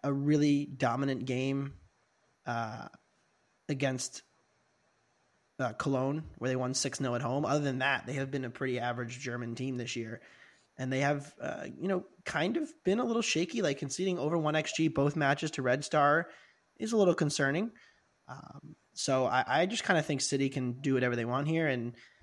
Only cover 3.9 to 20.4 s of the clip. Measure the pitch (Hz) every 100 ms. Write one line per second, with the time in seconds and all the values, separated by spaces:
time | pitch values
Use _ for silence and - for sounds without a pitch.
3.9 | 127 - - - _ _ _ _ _ _
4.9 | _ _ _ _ _ _ - 123 110 143
5.9 | 135 135 151 156 - 123 127 127 131 139
6.9 | - 135 120 135 135 147 147 143 131 135
7.9 | 131 - 139 135 139 127 120 131 123 120
8.9 | 120 120 123 135 120 117 117 131 123 117
9.9 | 117 110 113 - - - _ _ - 131
10.9 | 131 143 143 143 - - - - - 190
11.9 | 185 - - - 151 175 320 302 - -
12.9 | 214 247 233 - 156 185 233 175 135 139
13.9 | - 190 175 143 170 151 156 156 - 156
14.9 | - 143 156 139 143 156 - 127 135 143
15.9 | 151 143 156 170 - - _ _ _ 220
16.9 | 226 185 165 147 - 139 151 226 - -
17.9 | _ _ _ - - - - - - _
18.9 | - - 131 127 127 - 139 180 233 -
19.9 | 170 151 139 - 139